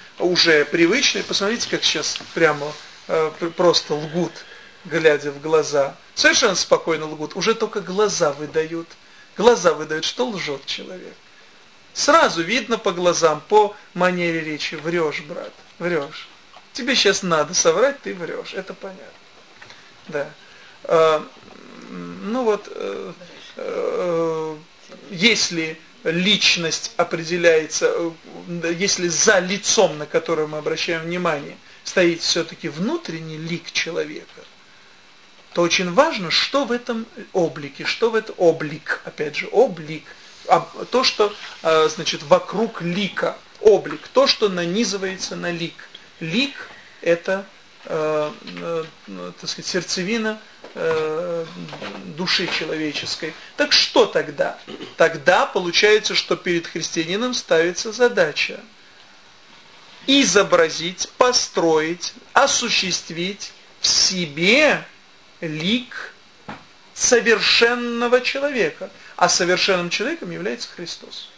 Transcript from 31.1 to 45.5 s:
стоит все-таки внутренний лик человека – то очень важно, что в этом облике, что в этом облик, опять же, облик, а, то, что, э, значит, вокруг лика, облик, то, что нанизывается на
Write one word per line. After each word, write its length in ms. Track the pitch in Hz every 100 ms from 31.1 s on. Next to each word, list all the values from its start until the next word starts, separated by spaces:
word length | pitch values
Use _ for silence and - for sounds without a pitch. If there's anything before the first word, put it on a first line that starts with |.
| 180 175 147 156 - - -
стоит 380 | - - 175 165
все-таки 480 | - 175 160 - 160
внутренний 720 | 143 208 339 - 160 160 156
лик 340 | 165 170 -
человека – 720 | - 165 165 151 151 - - - - - - - - - - - - -
то 80 | -
очень 280 | 170 180 180
важно, 360 | 175 320 247 170
что 360 | - - 277 233
в 60 |
этом 340 | 240 240 226 220 - 190
облике, 540 | 190 165 147 143 - 151
что 240 | - 226
в 40 |
этом 200 | 220 214 -
облик, 640 | 175 156 156 160 - - -
опять 300 | - 151 139
же, 120 | -
облик, 540 | 196 247 170 151 156 - - - - -
а, 120 | 170 160 - -
то, 120 | 247
что, 320 | 262 - 208 208 - -
э, 260 | 165 160 156
значит, 340 | 156 156 170
вокруг 580 | 147 175 - 180 226 -
лика, 560 | 170 175 202 - - - - -
облик, 460 | 220 196 151 151 -
то, 140 | 254 269
что 240 | - 208
нанизывается 840 | 180 170 196 220 196 190 185 -
на 160 | 175 175